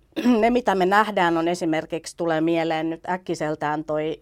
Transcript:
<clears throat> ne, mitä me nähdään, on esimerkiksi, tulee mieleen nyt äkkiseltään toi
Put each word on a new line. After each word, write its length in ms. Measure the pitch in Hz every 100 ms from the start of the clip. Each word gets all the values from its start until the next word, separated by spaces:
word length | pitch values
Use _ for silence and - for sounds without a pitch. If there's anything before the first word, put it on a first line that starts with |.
| _
<clears throat> 280 | - 247 233
ne, 100 | 226
mitä 240 | 247 240
me 120 | 190 180
nähdään, 500 | 202 214 196 170 165
on 120 | 170
esimerkiksi, 680 | 175 170 156 165 165 - -
tulee 240 | 170 156
mieleen 500 | 160 165 165 160 160
nyt 180 | 165 -
äkkiseltään 760 | 185 185 165 151 156 151 151
toi 340 | 151 151 156 -